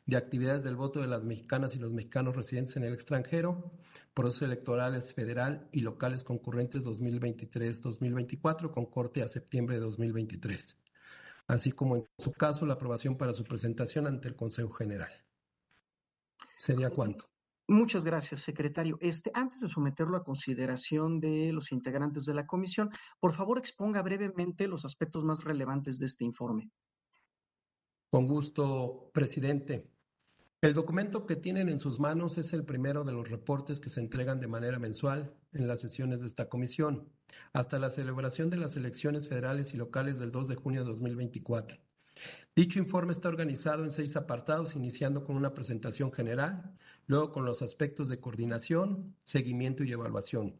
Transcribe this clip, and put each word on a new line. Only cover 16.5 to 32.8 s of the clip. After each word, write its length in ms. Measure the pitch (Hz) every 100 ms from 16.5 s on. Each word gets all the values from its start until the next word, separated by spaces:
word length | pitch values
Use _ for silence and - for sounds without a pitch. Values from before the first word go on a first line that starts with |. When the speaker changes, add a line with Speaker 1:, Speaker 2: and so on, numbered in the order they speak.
| -
Speaker 1:
¿Sería 340 | - 127 127
cuánto? 340 | 135 107 101 - _ _ _ -
Speaker 2:
Muchas 360 | 208 233 190
gracias, 380 | 160 160 143 143
secretario. 540 | - 151 147 151 165 156
Este, 320 | 175 165 -
antes 240 | 240 254 -
de 80 | 196
someterlo 500 | 160 143 143 160 180
a 60 |
consideración 960 | 175 135 - 123 131 127 - 156 160 165
de 340 | 160 156 160
los 200 | 156 143
integrantes 520 | 127 131 139 147 147
de 100 | 135
la 120 | 147 147
comisión, 440 | 185 185 214 214 208 - -
por 140 | 180
favor 260 | 160 196 247
exponga 440 | 254 - 208 202
brevemente 640 | 185 196 202 180 180 175 196
los 160 | 165
aspectos 400 | 147 - 156 160
más 180 | 156 156
relevantes 560 | 156 147 131 139 143 127
de 80 | 135
este 180 | -
informe. 460 | 120 117 120 110 110 _ _ _ _ _ _ _ _ _ _ _ _ _ -
Speaker 1:
Con 200 | 131 127
gusto, 800 | 147 147 - 139 135 127 - -
presidente. 800 | 156 135 - 135 143 139 127 - _ _ _ _ _ _ -
El 120 | 156
documento 520 | 147 160 175 202 214 208
que 80 |
tienen 340 | 151 180 190 180
en 100 | 143
sus 200 | 143 120
manos 400 | 147 165 175 175
es 140 | 151
el 120 | 165
primero 380 | 139 127